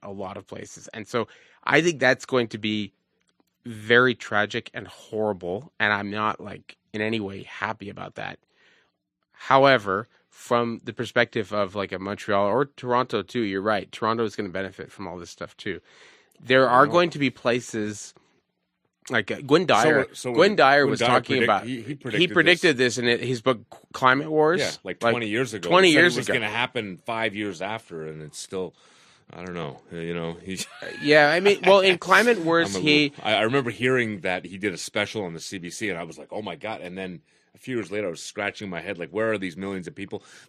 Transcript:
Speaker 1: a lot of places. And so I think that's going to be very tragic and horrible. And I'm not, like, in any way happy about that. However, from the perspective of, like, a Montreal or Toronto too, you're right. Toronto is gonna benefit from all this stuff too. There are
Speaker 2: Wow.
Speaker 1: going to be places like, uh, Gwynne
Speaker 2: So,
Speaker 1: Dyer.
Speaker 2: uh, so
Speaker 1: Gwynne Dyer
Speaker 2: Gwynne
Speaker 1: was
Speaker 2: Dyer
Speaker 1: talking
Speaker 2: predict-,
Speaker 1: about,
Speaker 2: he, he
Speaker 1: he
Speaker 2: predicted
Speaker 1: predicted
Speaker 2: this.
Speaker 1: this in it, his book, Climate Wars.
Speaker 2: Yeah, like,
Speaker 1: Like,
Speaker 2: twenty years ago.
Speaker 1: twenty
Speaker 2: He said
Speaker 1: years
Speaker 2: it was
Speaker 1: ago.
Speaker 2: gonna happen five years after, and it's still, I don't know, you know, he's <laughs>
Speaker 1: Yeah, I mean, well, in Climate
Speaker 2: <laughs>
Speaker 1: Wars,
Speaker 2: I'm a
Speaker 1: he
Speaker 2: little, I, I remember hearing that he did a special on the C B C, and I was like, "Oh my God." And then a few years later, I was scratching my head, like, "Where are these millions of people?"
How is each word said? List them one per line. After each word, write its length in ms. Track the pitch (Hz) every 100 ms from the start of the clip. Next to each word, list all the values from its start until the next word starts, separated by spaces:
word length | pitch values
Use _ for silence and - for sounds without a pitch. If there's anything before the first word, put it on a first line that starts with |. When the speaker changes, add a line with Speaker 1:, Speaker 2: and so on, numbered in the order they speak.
Speaker 1:
a 80 | -
lot 260 | 101 95 98
of 120 | 98
places. 400 | 104 104 - -
And 140 | 110 107
so 220 | 120 110 - _ _
I 200 | - 147
think 180 | 170 147
that's 240 | 127 131
going 240 | - 127 113
to 100 | 110
be 340 | 107 107 101 _ _ _ _ _ _ _
very 500 | 120 107 107 120 127 117
tragic 540 | - 107 104 120 -
and 140 | 123 107
horrible. 840 | - - 107 107 95 90 98 151 _
And 140 | 107
I'm 180 | 101 101
not, 300 | 104 107 -
like, 360 | 101 95 - - _
in 80 | 107
any 200 | 107 113
way 240 | 98 98
happy 460 | - - 104 113 101
about 260 | 98 95 -
that. 240 | 104 - _ _ _ _ _ _ _ _ _
However, 760 | _ - 135 139 127 101 95 117 _ _
from 520 | _ - 120 117 113
the 100 | -
perspective 600 | 110 113 123 120 120 98
of, 220 | 104 98 101
like, 160 | 95
a 60 | 95
Montreal 460 | 98 104 - 101 101
or 160 | 117
Toronto 580 | 143 - 123 120 123 113
too, 200 | 92 123
you're 180 | 107 98
right. 300 | 104 104 90
Toronto 320 | - 113 113
is 100 | 113
gonna 140 | - 104
benefit 420 | 90 95 92 73
from 160 | - 95
all 120 | 87
this 120 | 85
stuff 260 | - 85 -
too. 240 | 107 85 - _ - _ _ _
There 280 | 120 131 127
are 180 | 123 143
Speaker 2:
Wow. 60 |
Speaker 1:
going 180 | 175 175
to 80 | 147
be 100 | 135
places 840 | - 127 123 - 113 107 104 - _ _ _ _ _ _ _ _ _ -
like, 220 | 113 104
uh, 100 | 107
Gwynne 220 | 135 156
Speaker 2:
So, 40 | 165
Speaker 1:
Dyer. 340 | 110 123 110
Speaker 2:
uh, 40 | -
so 200 | - 127
Speaker 1:
Gwynne 220 | 120 190 190
Dyer 260 | 135 143
Speaker 2:
Gwynne 80 | 135
Speaker 1:
was 100 | 110
Speaker 2:
Dyer 80 | 117
Speaker 1:
talking 300 | 127 123 135
Speaker 2:
predict-, 60 |
Speaker 1:
about, 200 | 113 101
Speaker 2:
he, 120 | 107 127
he 60 |
Speaker 1:
he 120 | 110 147
Speaker 2:
predicted 360 | 127 110 175
Speaker 1:
predicted 440 | 196 160 175 180 127
Speaker 2:
this. 180 | 127 117
Speaker 1:
this 20 |
in 100 | 120
it, 120 | 120
his 220 | 123 123
book, 160 | 127 117 - - _
Climate 380 | - 131 131 156
Wars. 300 | 156 151 -
Speaker 2:
Yeah, 100 | 101 -
like, 180 | 95 90
Speaker 1:
Like, 100 | 113
Speaker 2:
twenty 140 | 120 110
years 240 | 107 131
ago. 160 | 110 87
Speaker 1:
twenty 200 | 180 185
Speaker 2:
He 60 |
said 60 | 151
Speaker 1:
years 160 | 175 120
Speaker 2:
it 40 |
was 80 | 107
Speaker 1:
ago. 60 | 120
Speaker 2:
gonna 100 | 107
happen 500 | 110 123 123 104 87 -
five 280 | 113 113
years 260 | 101 104 85
after, 460 | 95 110 - 85 78
and 160 | 78
it's 160 | 76 -
still, 340 | - 95 87 - _ _ _ _ _
I 100 | 82
don't 100 | 90
know, 260 | 87 76 71 _
you 240 | 85 82
know, 220 | 85 82 85
he's 240 | 90 92 - -
<laughs> 180 | - -
Speaker 1:
Yeah, 280 | 151 151 147
I 100 | 170
mean, 180 | 196 202 180
well, 140 | 196
in 180 | 190 175
Climate 400 | 175 190 233 220
Speaker 2:
<laughs> 60 |
Speaker 1:
Wars, 320 | 165 165 170 190
Speaker 2:
I'm 60 |
a 20 |
Speaker 1:
he 240 | 156 147 147
Speaker 2:
little, 160 | -
I, 100 | - 107
I 60 |
remember 280 | 110 139 120
hearing 500 | 110 127 131 113 101
that 240 | 92 90
he 140 | 90 95
did 140 | 101
a 40 | 85
special 460 | - 107 101 113
on 80 | 92
the 60 | 82
C 180 | - 98
B 120 | 87
C, 180 | - 107
and 100 | 85
I 60 |
was 120 | 85 76
like, 100 | 71
"Oh 120 | 92
my 120 | 104
God." 260 | 82 104 87
And 160 | 87 92
then 260 | 95 85 _ _ _
a 60 | _
few 160 | -
years 160 | 123 90
later, 160 | 104 101
I 40 |
was 120 | 80
scratching 480 | - - 101 - 104
my 100 | 85
head, 160 | 85 90
like, 140 | 82
"Where 220 | 92 110
are 60 | 107
these 180 | 92 80
millions 320 | 98 95 85
of 60 | 73
people?" 260 | 98 104 - -